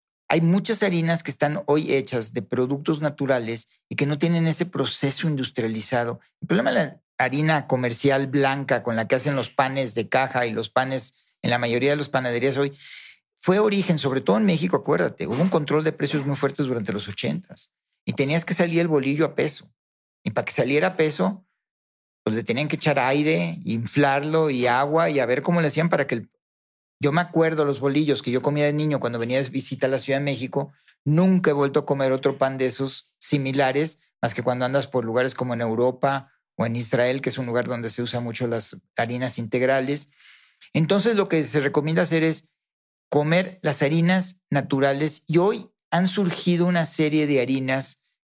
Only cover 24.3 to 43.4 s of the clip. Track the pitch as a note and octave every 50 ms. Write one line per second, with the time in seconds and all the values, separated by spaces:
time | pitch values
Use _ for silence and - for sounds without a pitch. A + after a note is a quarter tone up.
24.3 | D#3+ D#3+ D#3+ D3+ C3 B2 B2 B2 A#2+ C3 C#3+ C#3+ D#3 D#3+ E3+ E3 D3 C3+ A#2+ A2+
25.3 | B2+ C#3+ - F#3+ F3 E3+ D#3+ D3 - D3+ E3 E3 F3 D3+ C3 - B2+ A2+ - -
26.3 | _ _ _ _ _ _ _ _ _ _ _ _ _ - C3+ C#3+ D3 F3 F3 F3
27.3 | - F3+ E3 D#3+ D#3+ D#3 D3 C#3+ C3+ A#2 C3+ C#3 C#3 D3+ D#3 D3 - - - B2+
28.3 | A#2+ B2+ B2 D3 D3 D3 D3 D3 D3 D3+ D3+ D3+ C#3+ B2+ - A#2+ A#2+ A#2 A#2 A#2+
29.3 | B2+ C3+ C3+ B2+ C3 C3+ - - C3+ - C#3 B2+ C3+ A#2+ - C#3 C3+ C#3 C#3+ C#3+
30.3 | C3+ A2 B2+ - - C#3 C#3+ - - _ _ _ _ _ - C#3+ D3+ E3 F#3 F#3+
31.3 | F#3 F3+ F#3 D#3 C#3+ C#3+ C#3 C#3 C#3 D3+ C#3+ - C#3+ C#3 C3+ C3 C3 C3 - C#3
32.3 | B2+ - C#3 C3+ C3+ C3 B2+ B2+ B2 - C3+ C3 - - - _ _ - - -
33.3 | D3+ C#3+ C3+ C3+ C3 C#3+ C3+ C3 C3 C#3+ D#3+ D#3 - _ _ _ _ - - A#2
34.3 | - - A2+ B2+ B2 B2 B2+ B2+ C3+ C#3 C3 - - B2+ A#2 A2+ A2+ B2+ B2+ C3
35.3 | B2+ - B2+ B2+ A#2+ A#2 A#2 A2+ A2+ A2+ B2 B2+ B2+ - - C3+ C#3 C3+ C3 _
36.3 | _ _ _ _ _ - A2+ A#2 A#2 A#2+ A#2+ A2 C#3 A#2+ B2 B2+ C3 C#3 C3+ B2+
37.3 | - C3+ B2+ A#2+ A#2 B2 A#2 B2 B2 A#2 A#2 A2+ - - A#2+ - - A#2+ A#2+ A#2
38.3 | A2 - B2+ A#2 A#2 A2 - - - F#2 _ _ - - A#2 A#2 B2 B2 B2+ A#2+
39.3 | - - A#2+ A2 - B2 B2+ B2+ C3+ C3+ C3 C3+ D3 C#3+ - _ _ _ - -
40.3 | - - _ _ _ _ - - - D3+ D#3+ D3+ G3 G3+ G3+ A#3 A3+ G3 F#3 -
41.3 | E3 D#3+ C#3+ A#2 - D3+ C3+ C#3 - D3+ C#3+ D#3 D#3+ F3+ F3 - E3 D#3+ D#3+ D#3+
42.3 | D3+ - - _ _ _ _ _ _ _ _ _ _ _ _ - - D3 D3 D3+
43.3 | E3 F#3